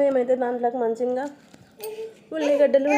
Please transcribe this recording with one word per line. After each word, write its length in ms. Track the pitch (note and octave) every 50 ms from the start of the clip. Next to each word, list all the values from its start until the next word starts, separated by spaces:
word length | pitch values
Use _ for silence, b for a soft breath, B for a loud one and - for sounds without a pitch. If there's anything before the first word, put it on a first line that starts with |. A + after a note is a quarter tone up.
| C#4+
మేమైతే 320 | C#4 C4+ B3+ B3 B3 B3+ B3+ B3+
దాంట్లోకి 340 | A#3+ B3 A#3+ A#3+ A#3+ A#3+ B3+ A#3
మంచిగా 400 | A3+ A3+ A3+ B3 B3 B3 B3+ C#4 C#4+ C#4+ - - - - - - _ _ - G#4 A4 G#4+ A4 - - - - - _ D#4
ఉల్లిగడ్డలు, 520 | D#4+ D4 C#4+ D4 C#4+ D4 B3+ A#3 C#4 C4+ C#4+ D4